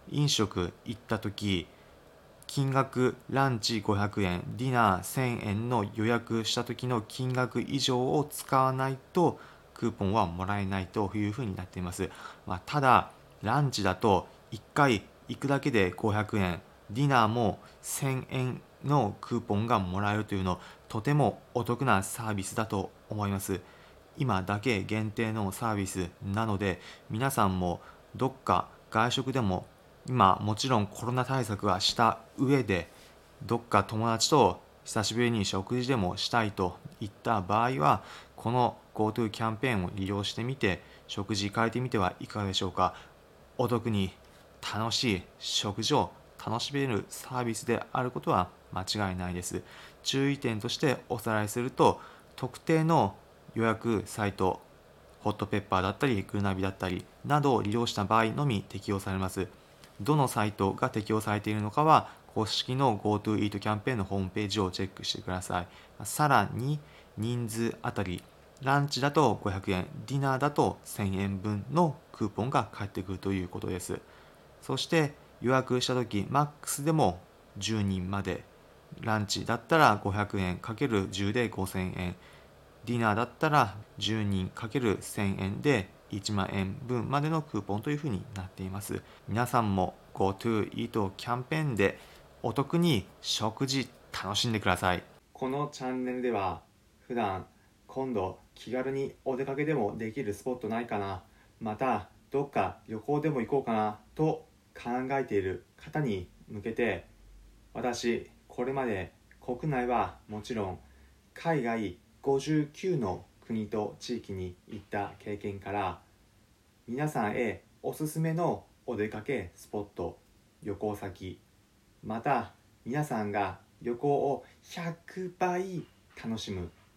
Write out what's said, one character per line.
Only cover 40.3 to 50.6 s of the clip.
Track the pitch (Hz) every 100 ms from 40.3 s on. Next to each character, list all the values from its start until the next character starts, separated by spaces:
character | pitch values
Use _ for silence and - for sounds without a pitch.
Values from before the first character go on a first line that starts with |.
て | -
み | 117 135
て、 | 104 85 - - -
食 | - 101
事 | 101 101
変 | 117 113
え |
て | 120
み | 127
て | 110
は | 90 -
い | -
か | 107
が | 98
で |
し | 92
ょ | 95
う |
か。 | 92 90 - - - - - - -
お | 120
得 | 117 113
に | 101 95 - - - - - -
楽 | 104 113
し | - 127 90
い | - -
食 | - - 107 104
事 | 110
を | 139 87 - - -
楽 | 110 113
し | -
め | 143 135
る | 107 -
サ | - - 127
ー |
ビ | 120
ス | 110
で | - 117 -
あ | 127
る | 127
こ | 135
と | 170
は | 107 90 - -
間 | 92
違 | 92 107 98
い | 92
な | 90
い |
で | 87
す。 | - 92 - - - -
注 | - 135 139
意 | 139
点 | 123 107